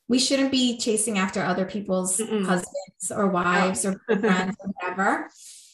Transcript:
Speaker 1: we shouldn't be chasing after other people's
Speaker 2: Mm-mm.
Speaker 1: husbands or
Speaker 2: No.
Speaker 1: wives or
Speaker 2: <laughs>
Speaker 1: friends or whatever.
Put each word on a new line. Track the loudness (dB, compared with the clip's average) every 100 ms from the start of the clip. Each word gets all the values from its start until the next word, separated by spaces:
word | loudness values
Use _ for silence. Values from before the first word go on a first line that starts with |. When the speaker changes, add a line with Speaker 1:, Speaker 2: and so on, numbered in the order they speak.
| 0
Speaker 1:
we | 2
shouldn't | 4 2 2
be | 2 2 0
chasing | 0 0 0 0
after | 0 0
other | 0 0
people's | -2 -4 -2 -2 0 -2
Speaker 2:
Mm-mm. | -2 0
Speaker 1:
husbands | 2 0 -2 -10 -12 -10 -8
or | 0 0
Speaker 2:
No. |
Speaker 1:
wives | 2 2 2 2 0 -2
or | -2
Speaker 2:
<laughs> | 0 2
Speaker 1:
friends | 4 2 0 -4
or | -8
whatever. | -6 -6 -2 0 0 -4 -16 -20 -20 -20